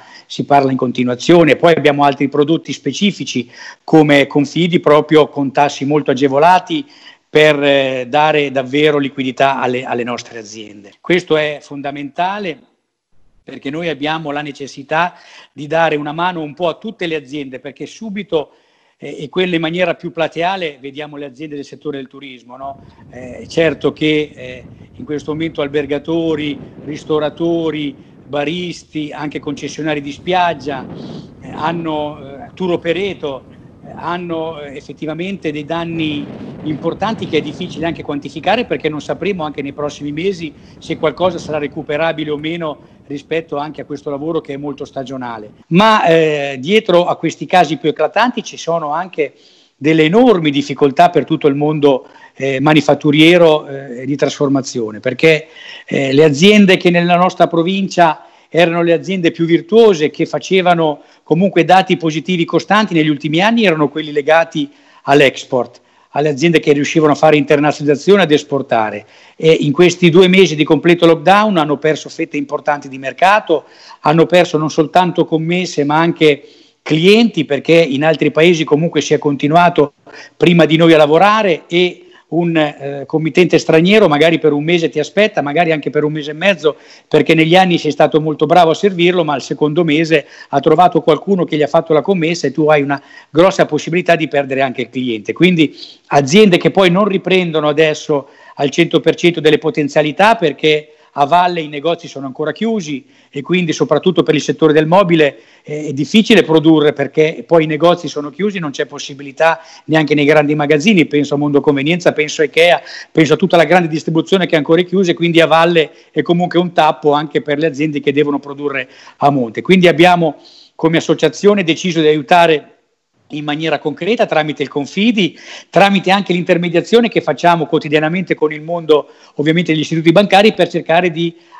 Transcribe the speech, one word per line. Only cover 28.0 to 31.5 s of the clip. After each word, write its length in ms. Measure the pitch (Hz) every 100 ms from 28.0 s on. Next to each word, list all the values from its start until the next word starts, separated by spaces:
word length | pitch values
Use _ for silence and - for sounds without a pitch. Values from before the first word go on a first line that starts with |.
| - - -
baristi, 880 | 143 147 180 180 - - 156 147
anche 260 | 143 147 143
concessionari 640 | 147 139 143 - 156 147
di 100 | 143
spiaggia, 760 | 139 175 185 175 151 135 131 - - - - - -
eh, 100 |
hanno, 960 | -